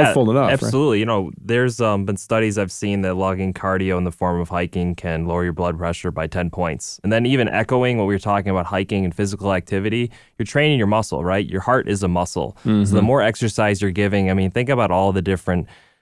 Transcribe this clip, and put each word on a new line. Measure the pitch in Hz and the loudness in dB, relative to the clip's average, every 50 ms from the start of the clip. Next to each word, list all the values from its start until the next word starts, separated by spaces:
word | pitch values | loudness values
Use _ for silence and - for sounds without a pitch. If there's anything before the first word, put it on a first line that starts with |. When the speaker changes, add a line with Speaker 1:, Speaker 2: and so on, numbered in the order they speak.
| 151 | 6
Speaker 1:
helpful | 120 95 143 120 107 | 6 6 4 4 4
enough, | 117 139 131 104 | 4 4 4 4
right? | 135 131 | 2 2
Speaker 2:
absolutely. | 131 110 120 131 151 147 110 101 | 0 0 0 2 2 4 2 2
You | 113 | 2
know, | 113 113 101 92 80 - - | 2 0 0 -2 -4 -8 -10
there's, | - 101 117 123 127 127 113 - | -4 -2 0 2 2 0 0 0
um, | 117 110 104 98 98 | 0 2 2 0 0
been | 98 101 | -2 -4
studies | 95 - - 117 110 110 110 101 110 | -4 -2 0 0 2 2 2 0 0
I've | 101 90 | -2 -4
seen | - - - 104 101 101 | -4 -6 -4 -2 0 0
that | 95 92 92 | 0 0 0
logging | 92 95 95 95 92 95 95 90 | 0 0 -2 0 -2 -2 -4 -4
cardio | - - 98 95 95 95 95 92 | -4 -2 -2 0 0 0 0 0
in | 90 | 0
the | 90 90 | -2 -4
form | 85 - 92 90 87 87 | -4 -2 -2 -2 0 -2
of | 87 82 | -2 -2
hiking | 90 87 90 87 - 92 87 87 87 | -4 -4 -4 -4 -2 -2 -2 -2 -4
can | - - 90 82 80 82 | -4 -6 -4 -4 -4 -2
lower | 87 87 87 90 | -2 -2 -2 -2
your | 87 | -2
blood | 82 82 90 87 82 80 | -2 -2 -4 -4 -4 -4
pressure | 87 85 85 - - 90 | -4 -6 -6 -4 -6 -6
by | - 78 80 | -6 -6 -6
ten | 82 - 92 90 85 | -6 -4 -4 -4 -4
points. | - - 90 82 76 - - - - - - | -4 -4 -4 -4 -4 -6 -10 -12 -12 -8 -2
And | 101 | 0
then | 110 113 120 | 0 2 2
even | 123 139 131 113 | 2 2 2 0
echoing | - - 104 110 - 131 127 123 123 123 113 | 0 0 -2 0 0 0 0 2 2 0 0
what | 101 98 | 0 0
we | 101 | 0
were | 95 | -2
talking | - 107 101 101 90 101 | 0 0 0 0 0 0
about, | 95 92 87 | 0 0 -2
hiking | - 101 95 98 - 107 98 95 | -2 -2 -2 -2 0 0 0 0
and | 90 82 | 0 -2
physical | - 104 98 101 95 95 101 | -2 -4 -4 -4 -4 -2 -2
activity, | 95 92 87 - 104 95 98 107 107 120 120 113 - - - _ _ | -2 -2 -2 -2 -4 -2 -2 -2 -2 -2 -4 -4 -8 -12 -20 _ _
you're | - 117 | -8 -6
training | - - 147 151 151 147 127 | -2 0 2 2 4 4 2
your | 107 101 | 2 2
muscle, | 107 110 107 - - 69 82 | 2 2 0 0 -2 -4 -2
right? | 90 95 101 101 - | 0 0 0 -2 -2
Your | 90 95 | -4 -4
heart | - 104 107 131 - - | 0 0 0 0 2 0
is | 101 95 | -2 -2
a | 98 90 | 0 0
muscle. | 87 87 90 - - 90 71 - - - - | 0 0 -2 -2 -4 -4 -6 -6 -6 -6 -2
So | 120 | 0
the | 110 104 101 | 2 2 4
Speaker 1:
Mm-hmm. | 101 101 107 104 | 4 4 4 4
Speaker 2:
more | 110 131 139 | 4 4 4
exercise | 104 113 110 - 123 110 - - 107 104 101 95 | 2 2 0 0 -2 -2 0 0 0 2 0 0
you're | 104 98 | -2 -2
giving, | 90 101 101 101 101 101 98 95 | 0 0 0 2 2 2 2 2
I | 95 | 2
mean, | 95 95 92 | 2 0 0
think | - 120 123 123 | 0 -2 0 0
about | 139 120 110 95 | 0 2 2 2
all | 87 92 95 98 | 2 2 2 2
the | 92 98 | 2 0
different | 85 98 95 90 - - 90 90 - - - - _ _ _ _ | 0 0 -2 -2 0 -2 -2 -2 -2 -6 -12 -20 _ _ _ _